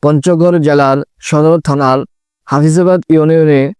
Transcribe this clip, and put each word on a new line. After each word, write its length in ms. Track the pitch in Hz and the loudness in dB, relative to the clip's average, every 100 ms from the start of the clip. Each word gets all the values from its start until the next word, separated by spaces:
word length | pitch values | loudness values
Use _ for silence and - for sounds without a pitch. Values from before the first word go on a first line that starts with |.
পঞ্চগড় 580 | 143 151 139 170 175 175 | 0 0 0 0 2 0
জেলার 380 | 147 147 139 135 143 _ | 0 0 0 -2 -6 _
সদর 400 | - 156 156 165 | -6 -2 0 0
থানার 400 | 151 143 135 131 135 _ _ _ - | -2 -2 -2 -2 -6 _ _ _ -6
হাফিজাবাদ 560 | 139 151 156 180 185 - | -2 0 0 0 0 0
ইউনিয়নে 640 | 160 156 160 156 143 139 202 | 0 2 0 2 0 -2 -8